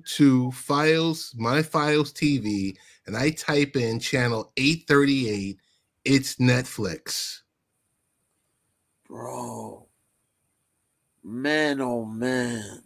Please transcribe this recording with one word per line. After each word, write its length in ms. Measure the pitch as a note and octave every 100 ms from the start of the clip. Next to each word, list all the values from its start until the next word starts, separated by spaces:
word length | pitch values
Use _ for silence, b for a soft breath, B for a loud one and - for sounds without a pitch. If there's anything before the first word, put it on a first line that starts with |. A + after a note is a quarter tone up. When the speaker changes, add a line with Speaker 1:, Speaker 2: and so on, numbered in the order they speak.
| - -
Speaker 1:
to 360 | C#3+ B2+ B2+
Files, 840 | B2+ - C#3+ D#3 D#3+ E3 D#3+ - A#2
my 240 | A#2 C#3+
Files 500 | D#3 D#3 D3 D3+ D3+
T 260 | - D3 C3+
V, 380 | G#2+ G2+ G2 b b b -
and 100 | A2
I 140 | D3
type 440 | D#3+ - D3 C#3+ C3+
in 240 | A#2 A2+
channel 520 | - C3+ B2 A2+ - -
eight 280 | C#3 E3 -
thirty-eight, 680 | C#3+ C#3 C3+ A2+ G#2 G2 F#2+ _ _ _ _ -
it's 300 | C#3 C3 -
Netflix. 1040 | B2 B2 B2+ - G2 - - - - - _ _ _ _ _ _ _ _ _ _ _ _ _ _ _ _ -
Speaker 2:
Bro. 800 | A#2 B2 B2+ A#2+ A2+ A2 - _ _ _ _ _ _ _ _ _ _ _ _ _ _ F#2
Man, 540 | A#2 C#3+ D#3 D3+ C3+
oh 220 | B2+ A#2+ A2
man. 760 | A2 B2+ B2+ B2 A2+ G2+ -